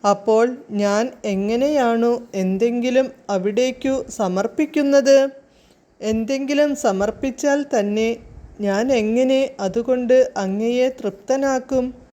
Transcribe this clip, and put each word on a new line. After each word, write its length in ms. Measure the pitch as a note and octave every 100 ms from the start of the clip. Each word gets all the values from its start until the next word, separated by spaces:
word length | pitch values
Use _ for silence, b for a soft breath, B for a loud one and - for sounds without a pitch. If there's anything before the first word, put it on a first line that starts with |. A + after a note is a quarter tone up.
അപ്പോൾ 420 | G3+ G3+ - A3 A#3+ B3+ -
ഞാൻ 320 | G#3 G3+ G#3 B3+ -
എങ്ങനെയാണു 840 | A3 G3 G3+ A#3 C#4 D4 A#3+ A#3 A#3 A#3+ A#3
എന്തെങ്കിലും 720 | G3 F#3+ F#3+ A#3 A#3+ B3 B3 C4 - -
അവിടേക്കു 760 | G3 G3 G#3 B3+ B3+ C4+ C4+ B3+
സമർപ്പിക്കുന്നത്? 1080 | - F#3+ F#3 G#3+ - D4 D4 C#4 C#4 C4+ C#4 C4+ - _ b b b _ _
എന്തെങ്കിലും 760 | G#3+ A3 A3 C4+ C4+ C#4+ D4
സമർപ്പിച്ചാൽ 840 | C#4 A#3 F#3+ G#3 G#3+ C4+ C4 C#4+ C#4+
തന്നെ 460 | C#4+ A#3+ G#3 G#3+ A3+ A#3 - - - -
ഞാൻ 260 | G3+ G3 B3+
എങ്ങനെ 480 | B3+ G#3+ A#3 C4 C4+ C4 -
അതുകൊണ്ട് 580 | G3 A3+ A#3 B3+ A#3+ B3+ B3+ -
അങ്ങയെ 500 | F#3+ G3 A3+ B3 B3+
തൃപ്തനാക്കും? 960 | C4 G#3 F#3+ - C4+ C#4 C4 C4 C4 B3+ B3+ -